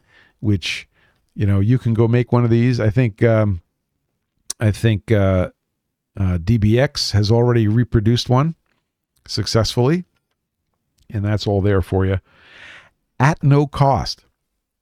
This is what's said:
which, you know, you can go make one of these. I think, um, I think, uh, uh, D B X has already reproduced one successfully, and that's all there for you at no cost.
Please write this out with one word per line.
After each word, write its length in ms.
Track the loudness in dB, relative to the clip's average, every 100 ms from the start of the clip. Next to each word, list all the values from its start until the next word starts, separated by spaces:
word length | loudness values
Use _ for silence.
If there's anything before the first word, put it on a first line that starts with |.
| _ _ _ _
which, 460 | -2 -2 -4 -10 -14 _ _ _ _
you 140 | -6 -2
know, 120 | 0
you 200 | 2 0
can 140 | 0
go 140 | 0 2
make 240 | 2 0
one 120 | 0
of 80 | 2
these. 280 | 2 2 0
I 100 | 0
think, 340 | 0 -2 0
um, 380 | 0 2 0 -4 _ _ _ _ _ _ _ _ -20 -4
I 120 | -2
think, 400 | 0 -2 -2 0
uh, 380 | 0 2 0 -2 _ _ _ _ _ _ -6
uh, 200 | -4 -2
D 140 | 0 0
B 220 | 2 2
X 320 | 0 -2 -4
has 200 | -2 2
already 360 | 2 2 2 2
reproduced 640 | 0 0 0 0 -2 0
one 260 | 0 0 -6 _ _ _ _ _ _ -14
successfully, 800 | -8 -2 -2 0 0 0 0 -4 _ _ _ _ _ _ _ _ _ _
and 160 | -6 -2
that's 220 | -2 -2
all 140 | 0
there 200 | 0 0
for 240 | 0 -2 0
you 140 | -2 _ _ _ -20 -20 -20 _ _ _ -2
at 220 | -2 0
no 220 | 2 2 0
cost. 600 | 0 0 0 -4 -10 _ _ _ _ _ _